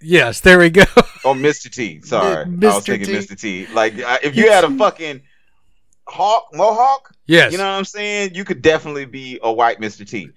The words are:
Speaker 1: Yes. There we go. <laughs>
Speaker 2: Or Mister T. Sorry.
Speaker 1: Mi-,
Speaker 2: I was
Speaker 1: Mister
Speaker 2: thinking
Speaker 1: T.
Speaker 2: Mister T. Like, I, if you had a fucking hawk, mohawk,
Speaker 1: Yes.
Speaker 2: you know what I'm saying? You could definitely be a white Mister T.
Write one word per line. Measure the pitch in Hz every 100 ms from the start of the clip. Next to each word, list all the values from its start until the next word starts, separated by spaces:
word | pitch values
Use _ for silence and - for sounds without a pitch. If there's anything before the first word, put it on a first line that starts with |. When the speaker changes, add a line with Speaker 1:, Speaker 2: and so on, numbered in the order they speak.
Speaker 1:
Yes. | 160 170 120 110
There | 185 180
we | 175
go. | 170 190
<laughs> | - - -
Speaker 2:
Or | 131
Mister | 135 143 147 127
T. | - 110 78
Sorry. | - 110 87 80 76
Speaker 1:
Mi-, | 175 -
Speaker 2:
I |
was | 101 101
Speaker 1:
Mister |
Speaker 2:
thinking | 196 196
Speaker 1:
T. |
Speaker 2:
Mister | 202 -
T. | 101 110 92 95
Like, | 110 110 110
I, | 123 127
if | 143 139
you | 220
had | 202
a | 165
fucking | 139 202 - 160 135 _ _ _ _ _ _ _ _ -
hawk, | - 190 220 -
mohawk, | 147 208 220 254 269 - _ -
Speaker 1:
Yes. | 165 135
Speaker 2:
you | 175
know |
what | 196
I'm | 196
saying? | 190 208 208 208 202
You | 180
could | 190 160
definitely | 156 156 160 147
be | 131 127 131 127
a | 113
white | 113 117 110
Mister | 107 -
T. | 101 110 78